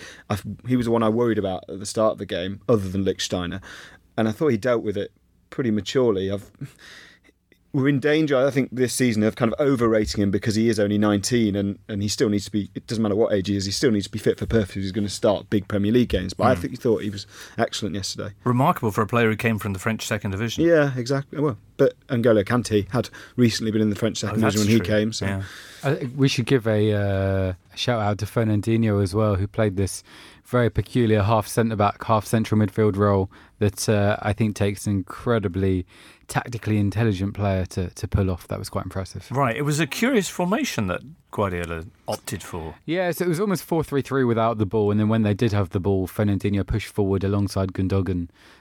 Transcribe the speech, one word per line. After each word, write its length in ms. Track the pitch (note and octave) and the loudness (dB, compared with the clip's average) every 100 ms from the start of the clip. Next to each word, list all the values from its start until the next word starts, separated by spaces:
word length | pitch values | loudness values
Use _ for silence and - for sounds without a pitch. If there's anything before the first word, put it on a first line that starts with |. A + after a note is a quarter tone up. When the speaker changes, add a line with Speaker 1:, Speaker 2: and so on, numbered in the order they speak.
| - - - | -12 -20 -6
Speaker 1:
I, 100 | G#2 - G2+ A#2 | -6 -6 -10 -4
he 100 | B2+ | -2
was 100 | A#2 | 0
the 60 | |
one 100 | A#2 | 2
I 60 | A2+ | 2
worried 300 | A2 A#2+ G#2 | 2 2 2
about 260 | F#2+ F#2 - | 0 -4 -8
at 80 | F#2 | -12
the 80 | G#2 | -6
start 260 | - A2 | 0 2
of 60 | - | 0
the 80 | G2+ | -4
game, 340 | F#2+ F#2 G2 - | -6 -6 -6 0
other 200 | A#2 F#2+ | 0 2
than 160 | F#2+ | 0
Lichtsteiner. 580 | F#2+ F#2 - F#2+ F2 F2+ - - - - _ - | 0 -2 -4 -4 -4 -8 -12 -18 -20 -20 _ -2
And 100 | A2 | -2
I 40 | |
thought 160 | G#2+ D#3 | 0 0
he 100 | A2+ | 0
dealt 240 | B2+ A#2 | 2 0
with 140 | G#2+ G2+ | 0 -4
it 120 | G2 - _ _ _ | -6 -10 _ _ _
pretty 220 | - B2+ | -4 -2
maturely. 600 | G#2+ F#2+ C#3 B2 G2 F#2+ | -2 0 2 2 2 -2
I've, 200 | G2+ - _ C#3+ - - - - - _ _ _ _ _ | -4 -8 _ -16 -16 -20 -20 -20 -20 _ _ _ _ _
we're 140 | C#3+ C3+ | 0 2
in 120 | C#3+ | 2
danger, 360 | D3 D3+ D#3 C3+ | 2 2 4 2
I 140 | C#3 | 2
think, 180 | C3 B2+ | 2 -2
this 220 | A#2+ B2 | 0 -2
season 300 | - B2+ G#2+ | 2 2 4
of 120 | G#2+ | 2
kind 160 | - A#2 | 2 -2
of 80 | A2 | 2
overrating 640 | C#3+ C3+ A#2 A2 G#2+ - | 2 4 4 2 2 0
him 80 | G2+ | 0
because 240 | G2 - G#2+ | 0 0 2
he 120 | A2+ | 2
is 100 | G#2+ | 2
only 200 | G#2 G#2 | 2 2
nineteen 580 | G#2 G#2 G2 B2 A2 G2+ | 2 2 2 2 2 0
and, 220 | G2+ G2+ - | -2 -4 -8
and 140 | G#2 | -6
he 60 | G#2 | -4
still 200 | - A#2+ | 0 0
needs 160 | G2+ | 0
to 60 | - | -2
be, 200 | G#2 F#2+ | -4 -4
it 120 | - - | -10 -8
doesn't 160 | A2 | -4
matter 120 | A2 G2 | 0 2
what 160 | A2+ | 2
age 160 | G#2 F#2+ | 0 0
he 80 | G2+ | -2
is, 80 | |
he 80 | G2 | -2
still 180 | F#2+ C#3 | 0 2
needs 140 | G#2+ | 2
to 60 | G2 | -2
be 80 | G#2+ | -2
fit 200 | - G2 | -2 -2
for 60 | |
purpose 320 | - A2+ G2+ G2 | 0 0 0 -4
if 60 | |
he's 100 | F#2+ | -6
gonna 160 | G2 G2+ | -4 -4
start 400 | - A2 F#2+ - | 0 0 0 0
big 180 | G#2+ F#2 | -2 -2
Premier 220 | G#2 G2+ | -2 2
League 200 | A#2+ A#2 | 2 2
games. 240 | G2+ F#2 | 0 -4
But 100 | - G#2 | 0 0
I 60 | |
Speaker 2:
Hmm. 60 | G#2+ | 2
Speaker 1:
think 120 | C3 | -2
he 40 | B2 | -4
thought 240 | B2+ G#2 | 0 0
he 60 | G#2 | 0
was 180 | G2 - - - - | -8 -14 -20 -12 -4
excellent 380 | A2+ - G#2 | -4 -4 -6
yesterday. 400 | F#2+ F#2+ - G2+ - | -6 -8 -10 -12 -6
Speaker 2:
Remarkable 460 | B2 A#2+ D3 - A2+ | -2 2 0 0 -2
for 100 | G2+ | -2
a 60 | G#2+ | 0
player 240 | A#2+ A2+ | 2 2
who 60 | G#2+ | 2
came 220 | A#2+ G#2+ | 0 -2
from 140 | G#2 | -4
the 60 | F#2 | -4
French 280 | A#2 A2 - | -4 -4 -4
second 260 | G#2+ G#2 | -4 -4
division. 320 | F#2+ A2+ G#2+ | -4 -4 0
Speaker 1:
Yeah, 280 | E3 E3 C#3+ B2+ | 4 4 4 0
exactly. 420 | A#2+ C#3 C#3 - | -2 -4 -4 -4
Well, 160 | D3 G#2 - - | -2 -4 -10 2
but 160 | C3+ - - | 2 2 -4
N'Golo 360 | B2 A#2 A2 | 0 4 4
Kante 460 | F#2+ B2 G#2+ G#2+ F#2+ | 2 0 2 0 0
had 180 | B2 G#2+ - - - | -2 -4 -10 -8 2
recently 340 | A#2+ G#2+ A2 | 4 4 0
been 80 | G#2+ | 0
in 80 | G#2+ | 0
the 80 | G2+ | 0
French 220 | A2+ - | -2 -2
second 180 | G#2+ G2+ | -4 0
Speaker 2:
Oh, 60 | A#2+ | 2
Speaker 1:
division 100 | G#2+ | 2
when 60 | G#2 | 4
Speaker 2:
that's 80 | |
Speaker 1:
he 40 | A2+ G#2 | 4 4
Speaker 2:
true. 80 | G#2+ | 2
Speaker 1:
came. 140 | G#2+ | 0
So. 100 | A2 G2 | -2 -4
Speaker 2:
Yeah. 160 | G2 F#2+ - - - | -4 -6 -14 -20 -6
Speaker 3:
I 120 | C#3 | -4
think 180 | D#3 C3 | -2 -4
we 140 | C#3 C3+ | 2 2
should 160 | - | 2
give 220 | A#2 C3+ A2 | 2 2 2
a, 260 | G#2+ G#2+ | 2 2
uh, 600 | G#2 G2+ G2 G2 F#2+ F#2+ F2+ _ | 2 2 2 2 2 0 -4 _
a 40 | - | -4
shout 260 | - A#2 | 0 2
out 160 | G#2 G2+ | 0 -2
to 80 | G#2 | -2
Fernandinho 760 | - A2 G#2+ G#2+ A2+ A2+ G2+ | 0 2 2 2 2 4 2
as 120 | G2 | 2
well, 220 | G2+ G#2+ F#2+ | 2 2 2
who 100 | G2+ | 0
played 280 | - A2 F#2+ | 0 0 0
this 240 | G2 - - - - - | -2 -4 -16 -20 -20 -20
very 240 | - B2 A#2 | -2 0 2
peculiar 540 | - G#2 B2+ A2+ G#2+ | 0 -2 2 4 4
half 260 | G2+ A2+ G2+ | 4 2 2
centre-back, 560 | - A2+ G#2+ G#2 - | 0 0 2 0 0
half 220 | - A2 - | 0 0 2
central 340 | A#2 A2 G#2+ | 0 2 2
midfield 360 | G#2+ - G#2+ G2 | 2 2 2 2
role 340 | G#2 G2 F#2+ - - _ | 2 2 0 -6 -20 _
that, 280 | G#2 - - | -2 0 0
uh, 300 | G#2 G2+ G#2+ | 2 2 0
I 140 | G#2+ | -2
think 200 | G2+ A2 G2+ | 0 -2 0
takes 300 | G2+ G2+ - | -2 -2 -2
an 60 | |
incredibly 920 | G2+ F2+ - - A#2 G2+ F2+ F#2+ F#2 F2+ - - - - | -2 -4 -6 -2 0 0 0 2 0 -2 -12 -20 -20 -8
tactically 500 | C#3+ - A#2 A2 G#2+ | -6 -6 -6 -2 0
intelligent 560 | G2+ G2 A#2 F#2 G2 | 0 0 0 0 -4
player 300 | G#2 G2+ F#2+ F2+ | -2 -2 0 -2
to, 240 | - F2+ | -4 -6
to 180 | - G2+ | -8 -4
pull 220 | G2+ F#2+ | 0 0
off. 180 | F2+ - | -2 -6
That 100 | G2+ | -10
was 100 | G2 | -6
quite 160 | G2+ | -8
impressive. 460 | F#2+ F#2+ F#2 F#2+ - | -6 -8 -10 -12 -8
Speaker 2:
Right, 260 | B2 C3+ A2+ | -2 -2 -2
it 60 | |
was 180 | D3 D3 | -2 -2
a 60 | E3 | -2
curious 420 | - A#3 C4 E3+ | -2 0 0 0
formation 580 | - F3+ A3 C#4+ - G2 | -4 -2 0 -2 -2 -2
that 140 | F2+ B2+ D#3+ _ | -4 -8 -20 _
Guardiola 540 | - G2+ F2 E2+ E2+ E2 - - | -4 -2 -2 -6 -8 -10 -12 -8
opted 340 | G#2+ - G2+ | -8 -8 -12
for. 320 | - F2 D#2+ - - | -10 -10 -10 -12 -6
Speaker 3:
Yeah, 240 | E3+ F3+ | -2 -2
so 140 | E3 | -2
it 40 | F3+ | -2
was 120 | D#3+ | 0
almost 240 | G#3 F3 | 0 -2
four 180 | - E3 | -2 -2
three 160 | C#3+ C#3 | 0 -2
three 220 | - C3+ | 0 2
without 320 | B2 A2+ A2+ A2 | 2 2 2 0
the 60 | G#2 | 0
ball, 240 | A2 G#2 | 2 2
and 80 | G#2 | 4
then 100 | G#2+ | 2
when 140 | A2+ | 2
they 120 | G#2+ | 2
did 180 | G2+ A#2 | 2 2
have 180 | G#2 G2 | 2 0
the 100 | G#2 | 0
ball, 260 | F#2+ F#2+ F#2 | 0 0 0
Fernandinho 600 | - G#2 G2 G#2 G2+ F#2 | 0 0 2 0 0 0
pushed 220 | G#2+ - | -2 -4
forward 340 | - G2 G2 | -2 0 0
alongside 480 | G2 G2+ G2+ - F#2+ | 0 0 0 -2 -2
Gundogan 540 | - F#2+ G2 F#2 F2+ E2+ _ - - | -2 0 0 0 -2 -6 _ -20 -20